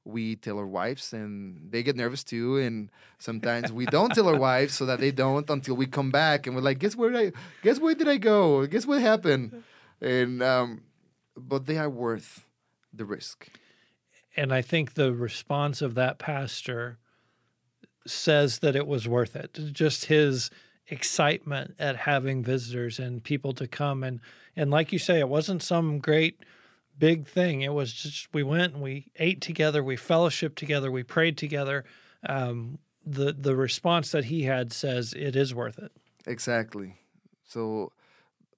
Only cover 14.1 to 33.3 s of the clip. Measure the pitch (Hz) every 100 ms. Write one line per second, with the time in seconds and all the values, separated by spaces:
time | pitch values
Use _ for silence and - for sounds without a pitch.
14.1 | _ _ - 139 131 123 165 143 - 139
15.1 | 120 120 - - 143 147 131 139 117 127
16.1 | 143 - 143 139 - - 120 120 117 _
17.1 | _ _ _ _ _ _ _ _ _ -
18.1 | - - 147 143 - 156 135 143 139 113
19.1 | 120 117 - - - 151 143 156 - -
20.1 | 156 147 131 - - _ _ - 143 -
21.1 | - 147 165 - 139 143 - 147 127 -
22.1 | 143 131 131 120 131 117 123 120 117 127
23.1 | 123 - 143 135 123 127 - 143 135 131
24.1 | 123 - - - - 147 147 160 180 -
25.1 | 170 135 147 156 180 - 170 165 147 147
26.1 | 156 160 - - - _ _ _ 143 156
27.1 | 165 143 - 180 139 135 147 131 113 151
28.1 | 143 - 151 139 160 180 143 139 139 -
29.1 | - 165 185 - 160 156 147 135 127 -
30.1 | 165 170 - 160 - 139 147 135 127 123
31.1 | - 165 156 151 143 139 139 131 - _
32.1 | _ - 139 123 120 117 139 _ _ 156
33.1 | 139 143